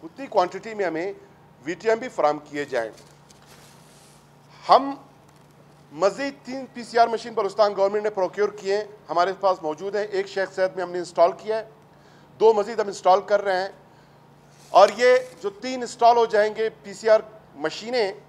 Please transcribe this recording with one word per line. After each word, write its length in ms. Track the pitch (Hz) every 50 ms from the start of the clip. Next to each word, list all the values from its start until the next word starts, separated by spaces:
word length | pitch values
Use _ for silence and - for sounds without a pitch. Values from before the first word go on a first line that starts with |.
| -
उतनी 240 | 165 - - 269 269
क्वांटिटी 460 | - 202 180 180 185 190 180 220 220
में 120 | 208 196
हमें 300 | 175 160 160 170 196 196 - - - - - - - _ _ -
वीटीएम 340 | 139 175 - - 220 220 226
भी 80 | 247 254
फराम 300 | - - 156 147 151 151
किए 280 | 147 - 143 147 143
जाएं। 260 | 139 127 123 113 110 101 - - - - _ - _ - - - - - - - - - - - - - - - - - - _ _ _ _ _ _ - - - -
हम 380 | 175 233 269 277 277 277 - - - _ _ _ _ _ - _ _ _ - _ _ _ _ _ 143
मज़ीद 400 | 147 175 202 190 185 269 277 277 - -
तीन 200 | - 254 269 262 240 -
पीसीआर 340 | 240 240 - 214 233 233 233
मशीन 260 | 226 220 - 240 233
बलूचिस्तान 380 | 220 208 196 - - 214 208 202
गवर्नमेंट 300 | 190 196 196 208 214 208
ने 60 | 214
प्रोक्योर 400 | 208 202 185 175 180 196 208 202
किए 280 | 202 - 170 190 196 208
हैं, 200 | 214 202 - - - -
हमारे 240 | 156 165 175 190 190
पास 260 | 180 196 196 185 175 165
मौजूद 320 | 156 156 151 185 196 196
हैं। 120 | 208 208 208
एक 200 | 208 190 196 196
शेख 220 | - 196 190 185
सैयद 240 | 185 - 185 185 185 185
में 60 | 180
हमने 160 | 175 175 180
इंस्टॉल 320 | 170 170 - - 170 175
किया 260 | 190 - - 208 220 220
है, 140 | 214 - - - - _ - - _ - - - - _ - -
दो 140 | 202 220 226
मज़ीद 280 | 208 202 202 233 214
हम 60 | 214 202
इंस्टॉल 340 | 190 - - 185 185 196
कर 200 | 196 - 214 202
रहे 200 | 202 202 190 180
हैं 120 | 185 196 - - - - - _ _ _ _ _ _ _ _ _ _ _ - _ - - -
और 180 | 170 196 214
ये 460 | 208 208 247 247 254 254 254 - - -
जो 80 | - 202
तीन 320 | 196 - - 254 254 254
इंस्टॉल 360 | 247 220 - - 240 233 240 240
हो 80 | 233
जाएंगे 440 | 220 208 214 208 214 214 196 220 220
पीसीआर 540 | 220 - - 202 196 - - 220 214 220 214 - - - - - - 139
मशीनें 640 | 143 160 156 - 202 226 247 254 220 190 202 - -